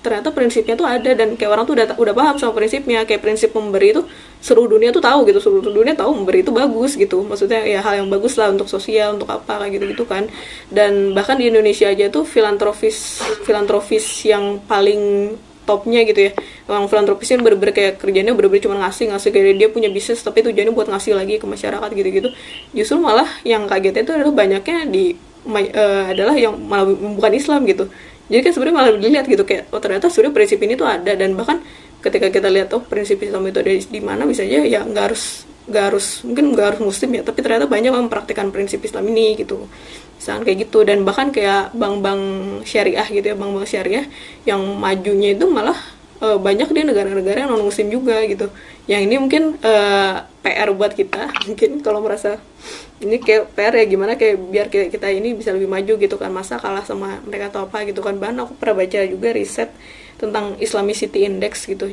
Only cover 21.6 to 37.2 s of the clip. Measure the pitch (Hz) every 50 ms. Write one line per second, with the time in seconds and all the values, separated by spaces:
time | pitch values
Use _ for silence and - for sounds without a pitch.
21.6 | - 202 202 208 220 208 220 196 196 190 190 190 214 254 - - - - - -
22.6 | - - - 233 214 - 285 339 339 262 214 240 311 302 - - - 240 226 214
23.6 | 208 196 196 190 190 190 - 208 233 294 330 302 285 302 285 226 202 190 196 196
24.6 | 196 302 339 339 320 277 - 381 381 349 339 - - - - - - - 214 208
25.6 | 196 - - 214 214 202 196 196 190 185 190 185 196 233 302 277 233 220 208 -
26.6 | - 208 208 196 196 190 196 185 196 208 208 196 220 214 202 277 285 - 294 285
27.6 | 262 196 180 - 190 190 - - - - - - - - 196 240 262 349 339 294
28.6 | 262 320 339 294 262 240 214 202 196 226 294 285 262 262 220 196 196 - 202 180
29.6 | - - - 214 - - 185 196 - 349 339 - 220 302 285 226 208 202 220 196
30.6 | 208 208 240 262 - 240 208 170 175 196 202 190 190 190 190 190 233 285 311 339
31.6 | - - - - - - - - - - - - 202 190 190 196 196 196 190 196
32.6 | 185 190 202 247 240 - - 208 208 202 202 196 202 202 202 190 190 190 196 196
33.6 | 190 196 190 190 190 - 214 214 202 196 196 214 277 294 254 226 190 196 247 294
34.6 | 294 - 220 208 208 233 - 208 202 - 226 214 - - - - - - - -
35.6 | - - 208 208 196 202 202 202 - - - - - 240 240 277 294 285 247 214
36.6 | 202 208 208 - 220 196 196 - - 262 240 190